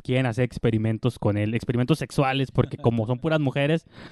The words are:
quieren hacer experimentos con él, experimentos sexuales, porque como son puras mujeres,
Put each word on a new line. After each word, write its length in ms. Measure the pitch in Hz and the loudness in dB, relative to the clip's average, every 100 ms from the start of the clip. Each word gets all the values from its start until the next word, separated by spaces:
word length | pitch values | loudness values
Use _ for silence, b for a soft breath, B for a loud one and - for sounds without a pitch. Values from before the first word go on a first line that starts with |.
quieren 220 | - 127 131 | -4 0 0
hacer 200 | 110 123 | 0 -2
experimentos 760 | - 120 110 110 110 123 - | 0 0 2 0 0 -2 0
con 180 | 107 104 | -2 0
él, 160 | 107 | 0
experimentos 460 | 117 - 120 123 160 | -2 -2 0 2 0
sexuales, 520 | 131 - 135 135 131 | 0 -2 0 0 -2
porque 260 | - 120 - | 0 0 2
como 280 | 123 117 110 | 2 2 -2
son 140 | 123 | -2
puras 200 | 165 156 | 0 0
mujeres, 460 | 139 143 143 160 - B B | 0 0 0 0 -4 B B